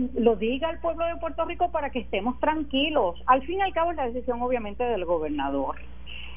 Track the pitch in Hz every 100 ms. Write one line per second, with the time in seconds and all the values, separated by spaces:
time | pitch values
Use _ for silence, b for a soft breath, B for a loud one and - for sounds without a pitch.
0 | 247 - 226 208 220 262 320 330 339 330
1 | 339 330 330 330 330 339 349 320 277 254
2 | 202 208 220 247 302 311 294 269 302 294
3 | 190 - - 262 269 370 392 359 339 311
4 | 254 247 240 233 247 247 208 196 247 214
5 | 170 170 156 147 139 139 135 - - -
6 | B B B